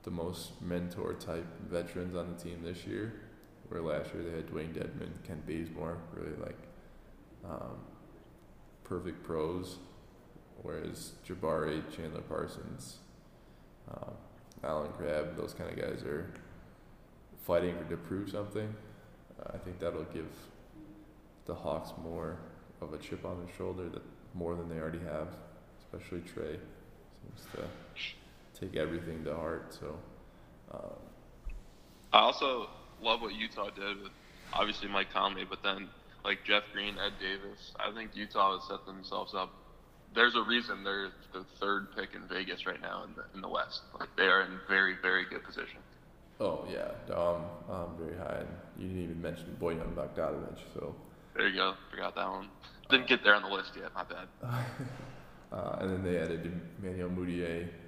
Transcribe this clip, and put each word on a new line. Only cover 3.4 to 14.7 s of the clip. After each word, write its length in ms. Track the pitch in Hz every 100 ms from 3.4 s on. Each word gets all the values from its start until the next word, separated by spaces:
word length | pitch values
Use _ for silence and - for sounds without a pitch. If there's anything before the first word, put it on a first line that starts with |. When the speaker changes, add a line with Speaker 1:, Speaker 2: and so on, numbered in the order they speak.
| - - -
Speaker 1:
where 120 | 87
last 320 | 82 73 -
year 100 | -
they 80 | 85
had 160 | 82 80
Dwayne 260 | 82 80
Dedmon, 380 | 80 80 - 82 82
Kent 220 | - 78 80
Bazemore, 500 | 82 82 80 80 85 82
really, 220 | 85 82 80
like, 160 | 82 - - - - - - - - - 87
um, 320 | 80 62 64 - - - - - - - - - -
perfect 400 | - 90 87 76
pros, 540 | - 80 78 90 92 - - - - - - - - -
whereas 480 | - 80 80 82 - - -
Jabari, 540 | 90 80 80 78 78 78 -
Chandler 260 | 78 80
Parsons, 760 | 78 78 78 - - - - - - - - - - - - - -
um, 220 | - - - - - - -
Allen 280 | 76